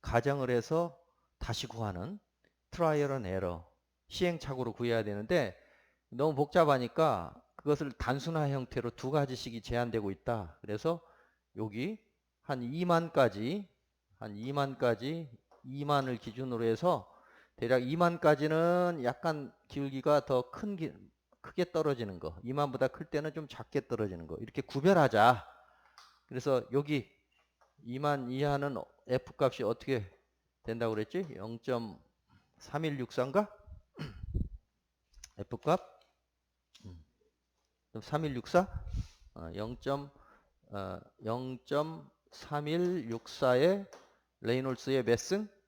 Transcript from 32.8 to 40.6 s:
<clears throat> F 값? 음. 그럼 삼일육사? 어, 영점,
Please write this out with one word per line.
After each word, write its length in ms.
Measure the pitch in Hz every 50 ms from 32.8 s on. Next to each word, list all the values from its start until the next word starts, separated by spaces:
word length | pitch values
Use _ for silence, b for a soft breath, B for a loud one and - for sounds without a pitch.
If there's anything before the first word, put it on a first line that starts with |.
| 165 156 143 135 123 - - - 123 135 135 202 208 202 - - - - - - _ _ _
<clears throat> 1400 | - 151 143 - - - - - - - - - - _ _ _ _ _ _ _ _ _ _ _ - - - _ -
F 180 | 196 _ - -
값? 220 | - 151 170 185 - - - - _ _ _ _ _ _ _ _ _ _ _ _ _ _ _ - -
음. 200 | 95 90 82 76 _ _ _ _ _ _ _ _ _ _ _ _ _ _ _ _ _
그럼 120 | _ 113
삼일육사? 640 | 104 - 147 151 160 151 135 123 - - - 180 190 - B B B B B B B B B B B B _
어, 160 | - 82 82 85
영점, 560 | 95 107 113 123 120 - 131 139 143 143 143 b b b b b b b b b _